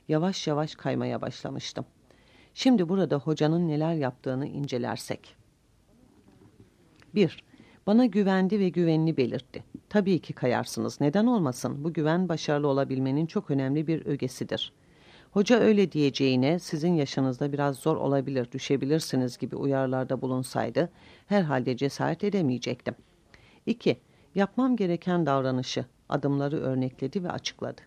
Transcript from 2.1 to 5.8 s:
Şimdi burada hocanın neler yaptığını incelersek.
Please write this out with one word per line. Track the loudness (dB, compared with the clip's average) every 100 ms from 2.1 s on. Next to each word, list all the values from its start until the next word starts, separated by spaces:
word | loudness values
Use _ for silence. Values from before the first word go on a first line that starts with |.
| _ _ -20 -18
Şimdi | 0 4 4 4
burada | 2 2 0
hocanın | 0 2 2 2 2
neler | 0 0
yaptığını | 0 -2 -4 -6 -4 -6
incelersek. | -6 -4 -4 -4 -6 -8 -10 -12 -20 _ _ _ _